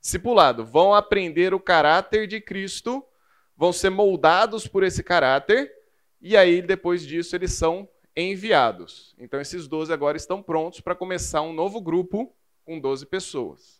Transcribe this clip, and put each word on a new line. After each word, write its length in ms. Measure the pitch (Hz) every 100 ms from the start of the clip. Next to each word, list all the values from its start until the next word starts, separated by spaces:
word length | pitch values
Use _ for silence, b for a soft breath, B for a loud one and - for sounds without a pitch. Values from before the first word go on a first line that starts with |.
discipulado. 640 | - 190 220 233 147 117 113
Vão 300 | 139 190 208
aprender 580 | 208 202 180 156 185
o 60 | -
caráter 640 | - 170 147 170 190 214 214
de 160 | 214
Cristo, 640 | - 190 190 - - 262 - _ _ _ _ _
vão 160 | 170
ser 200 | 175 196
moldados 720 | 190 202 180 160 180 220 220 -
por 180 | 196
esse 200 | 185 -
caráter, 680 | - 175 135 135 - 233 277 - _ _ _ _
e 160 | 180 208
aí, 280 | 180 175
depois 420 | 175 190 180 175 147
disso, 300 | 160 170 180
eles 180 | 175
são 340 | - 165 175 196 _ _ -
enviados. 1000 | 180 190 220 165 120 92 87 - _ _
Então, 200 | 123 139
esses 280 | 143 175 143
doze 260 | 156 160
agora 240 | 160 147 151
estão 240 | - 196
prontos 400 | 196 160 160 -
pra 140 | - 175
começar 480 | 185 180 - 156
um 100 | 160
novo 260 | 160 190 220
grupo 560 | 170 170 185 208 254 _ _ _ -
com 140 | 160
doze 260 | 135 135 151
pessoas. 720 | 190 - 143 104 69 _ _